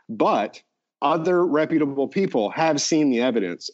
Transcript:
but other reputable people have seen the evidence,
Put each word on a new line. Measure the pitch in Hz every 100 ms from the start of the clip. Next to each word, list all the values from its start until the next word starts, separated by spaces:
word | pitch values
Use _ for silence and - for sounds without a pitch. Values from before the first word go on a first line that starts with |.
| -
but | 113 170 131 104 - _ _ _ -
other | 143 165 165 180 175
reputable | 147 151 160 147 139 135
people | 190 190 127 104
have | 147 160 143
seen | - 160 147
the | 117
evidence, | 127 113 92 87 -